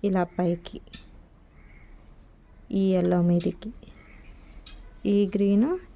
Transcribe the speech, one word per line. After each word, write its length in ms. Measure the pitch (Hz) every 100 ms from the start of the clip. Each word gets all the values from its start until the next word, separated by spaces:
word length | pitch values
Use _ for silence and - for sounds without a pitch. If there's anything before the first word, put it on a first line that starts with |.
| 202
ఇలా 160 | 185 175 -
పైకి, 420 | 180 170 - - - - - - - - - - - - - - - - - - - - - 196
ఈ 40 | 190 185
ఎల్లో 180 | 175 180 175
మీదికి, 400 | 175 175 175 220 - - - - - - - - - - - - - -
ఈ 40 | 202 202 196
గ్రీన్ 340 | 202 202 262 359 -